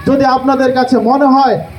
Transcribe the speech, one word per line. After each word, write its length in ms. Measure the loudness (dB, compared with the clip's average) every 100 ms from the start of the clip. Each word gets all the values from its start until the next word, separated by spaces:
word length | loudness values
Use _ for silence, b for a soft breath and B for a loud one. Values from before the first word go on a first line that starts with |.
| -4
যদি 180 | 0
আপনাদের 480 | 0 0 0 0 0
কাছে 260 | 0 0 0
মনে 260 | 0 2
হয় 360 | 2 2 2 0 -6